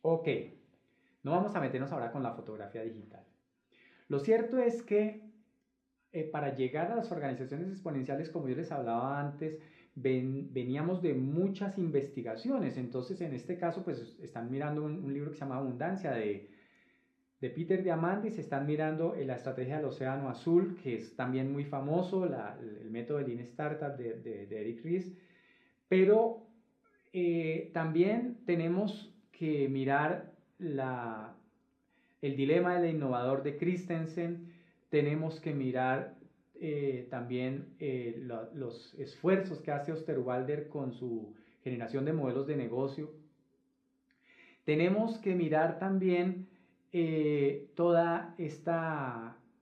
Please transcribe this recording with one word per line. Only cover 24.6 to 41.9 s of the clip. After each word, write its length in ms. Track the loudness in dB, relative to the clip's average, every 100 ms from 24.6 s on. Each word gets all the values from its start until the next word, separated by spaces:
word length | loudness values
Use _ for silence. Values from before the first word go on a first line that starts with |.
Eric 220 | -6 -6 -2
Ries. 280 | -2 -2 -12 -20 _ _ _ _ _ _
Pero, 580 | 8 10 8 6 0 -12 _ _ _ _ _ _
eh, 600 | 0 2 4 2 -2 -2
también 640 | -2 2 4 6 4 0 -4 0
tenemos 680 | 2 4 2 2 -2 -12 -20 _
que 340 | -4 0 2 2
mirar 680 | 2 4 4 4 0 -6 -20 _ _
la, 760 | -4 -2 -2 -2 -4 -8 -10 -16 _ _ _ _ _ _ _ _
el 140 | -4 0
dilema 440 | 4 6 6 4
del 160 | 2 2
innovador 480 | 2 2 2 2
de 140 | 0 0
Christensen, 920 | 0 0 -2 -2 -2 -2 -4 -4 -10 -20 _ _ _
tenemos 500 | 2 4 2 -2 -4
que 140 | -4
mirar, 600 | 0 0 2 2 2 -2 -12 -20 _ _ -8
eh, 520 | -4 0 0 -2 -4
también, 640 | -6 -4 -2 0 -2 -8 -6
eh, 380 | -4 -2 -4 -6
lo, 280 | -6 -8 -8 -6
los 400 | -8 -8 -16 -10
esfuerzos 640 | -10 -2 4 4 2 -4
que 100 | -2
hace 200 | -2 -2
Osterwalder 800 | -4 -2 -2 0 0 0 -2 -4
con 220 | -4 -4
su 440 | -4 -4 -4 -6 -16 -20 _
generación 440 | -6 -4 -2